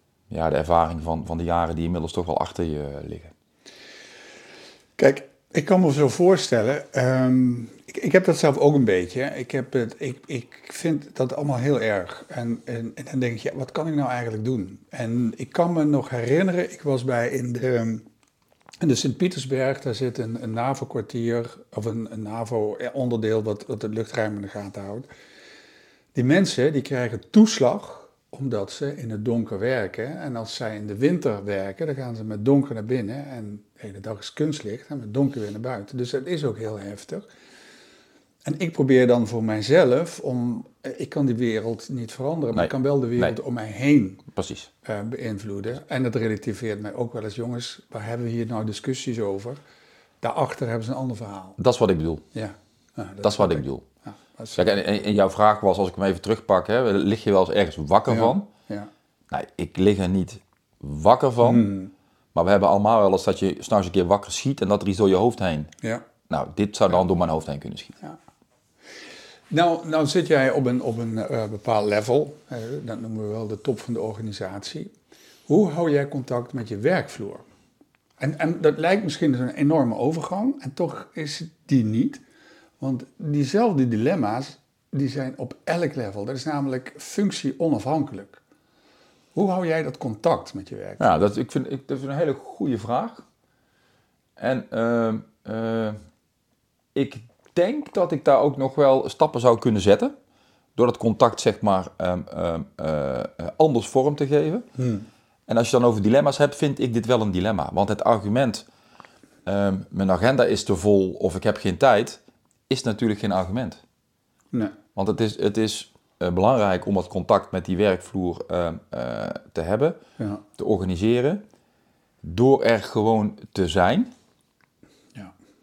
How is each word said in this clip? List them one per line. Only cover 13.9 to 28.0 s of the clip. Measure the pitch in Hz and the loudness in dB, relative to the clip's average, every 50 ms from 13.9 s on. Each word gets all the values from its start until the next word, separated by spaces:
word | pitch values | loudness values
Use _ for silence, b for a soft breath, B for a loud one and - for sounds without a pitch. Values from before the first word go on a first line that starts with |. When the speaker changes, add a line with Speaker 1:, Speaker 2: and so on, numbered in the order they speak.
| 156 | -2
Speaker 2:
nou | 147 139 123 | -2 -2 -2
eigenlijk | 123 123 120 117 110 107 107 | -2 -4 -4 -4 -6 -4 -2
doen?" | 123 131 113 92 95 101 - _ _ | -2 -2 -2 -4 -8 -12 -20 _ _
En | - - 120 113 117 123 123 113 - | -10 -8 -4 -2 -2 0 0 -2 -2
ik | - 131 - | -6 -12 -4
kan | - - 170 175 175 | 0 0 0 2 2
me | 160 151 | 0 2
nog | 147 147 135 120 - | 2 2 0 0 -2
herinneren, | 127 120 117 120 139 165 196 190 175 180 180 - | -6 -4 0 2 2 2 2 2 0 -2 -2 -4
ik | - - | -8 -6
was | - 143 135 123 120 | -2 -2 -2 0 0
bij | 131 123 117 117 123 | -2 0 0 0 -2
in | 135 127 123 123 120 | -2 -4 -4 -4 -4
de, | 117 120 127 123 117 113 113 110 107 - - _ _ _ _ _ _ _ _ _ _ _ - - - | -2 -2 0 0 0 0 -2 -4 -6 -10 -18 _ _ _ _ _ _ _ _ _ _ _ -20 -8 -2
in | 170 | 2
de | 156 123 | 2 2
Sint-Pietersberg, | - - 139 120 - 180 180 180 147 131 131 135 135 131 135 135 139 | 2 0 -4 -2 0 -2 -2 -2 -6 -6 -4 -2 0 0 0 -2 -2
daar | - 139 110 | -4 -6 -4
zit | 107 131 123 113 | -2 -4 -4 -4
een, | - 117 113 113 113 123 | -6 -6 -6 -8 -8 -8
een | 113 110 | -6 -4
navo-kwartier, | 113 120 135 139 - 131 - - 123 107 - - 120 117 117 117 120 117 117 - - - _ - | -2 -2 -2 -4 -4 -8 -8 -6 -8 -8 -6 -6 -4 -2 0 -2 -2 -4 -6 -12 -18 -20 _ -10
of | 113 107 | -6 -6
een, | 117 110 113 110 107 | -4 -6 -6 -8 -8
een | 113 110 | -10 -12
navo-onderdeel | 107 104 110 117 117 110 123 110 107 107 104 - 123 120 - 139 127 123 117 113 107 107 110 110 107 | -10 -10 -8 -8 -6 -4 -2 -2 -2 -2 -4 -6 -8 -8 -4 -4 -2 -2 -2 0 0 0 0 0 0
wat, | 110 101 104 - | -2 -6 -6 -6
wat | - 120 107 | -10 -8 -8
het | - 107 107 | -6 -6 -4
luchtruim | 113 110 - - 117 107 107 104 | -6 -6 -4 -4 -4 -4 -4 -4
in | 101 | -8
de | 101 | -10
gaten | 98 - 104 101 98 - 104 98 | -10 -10 -12 -12 -12 -12 -12 -10
houdt. | 98 104 120 135 b b b b b b b b b b b b b b b b b b b b b | -10 -10 -12 -12 b b b b b b b b b b b b b b b b b b b b b
Die | _ 135 123 | _ 0 2
mensen, | 127 156 190 190 - - - 123 156 151 | 4 4 4 4 2 0 0 0 2 2
die | 135 | 0
krijgen | - - 139 127 123 113 113 107 - _ | -4 -2 -4 -4 -4 -4 -6 -10 -12 _
toeslag | - 214 220 214 - - 131 123 - 202 - - - - | 8 8 8 8 6 2 2 2 2 0 -8 -14 -20 -20